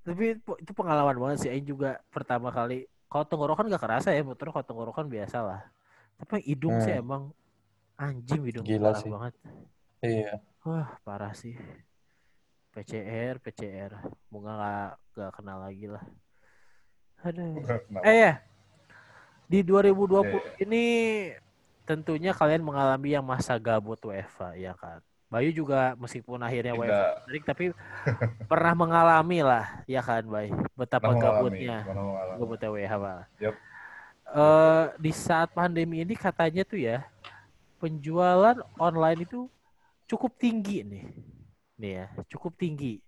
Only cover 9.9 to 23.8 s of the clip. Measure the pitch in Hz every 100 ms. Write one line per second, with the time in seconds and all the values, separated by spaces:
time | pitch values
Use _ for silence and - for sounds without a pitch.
9.9 | _ 120 113 107 104 _ _ 160 165 131
10.9 | - - 101 104 107 120 120 92 - _
11.9 | _ _ _ _ _ _ _ _ - 104
12.9 | 113 101 113 120 127 - - 104 95 98
13.9 | 104 - - _ 107 104 107 104 101 98
14.9 | - _ - 98 - 104 95 95 98 104
15.9 | 104 - - _ _ _ _ _ _ _
16.9 | _ _ _ 175 170 170 156 135 117 -
17.9 | 98 202 226 208 147 - _ _ _ _
18.9 | - - - - _ _ 190 180 196 196
19.9 | 190 202 196 196 196 - - 196 226 233
20.9 | 233 226 214 185 120 _ _ _ _ -
21.9 | 156 151 151 180 180 151 160 156 139 135
22.9 | 135 143 143 131 127 - 120 113 110